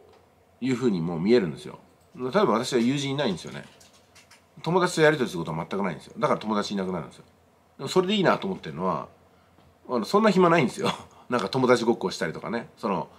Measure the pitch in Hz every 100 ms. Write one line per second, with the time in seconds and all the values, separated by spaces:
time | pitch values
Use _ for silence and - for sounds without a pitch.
0 | - - _ _ _ _ 127 120 127 92
1 | 82 82 95 120 90 67 - - - _
2 | _ 165 127 190 190 107 135 127 120 143
3 | 139 135 131 85 - 143 - - - _
4 | _ - _ - _ - 160 180 175 170
5 | 151 151 107 87 82 80 85 98 98 76
6 | - - 139 113 107 104 101 101 92 90
7 | 71 - - _ _ _ _ - 135 185
8 | 185 214 156 101 98 92 85 73 92 76
9 | - - _ _ _ _ _ _ - -
10 | 101 202 220 185 175 165 120 - - -
11 | - - - 123 - 131 123 120 113 113
12 | 92 - 85 78 73 113 151 - 110 90
13 | 67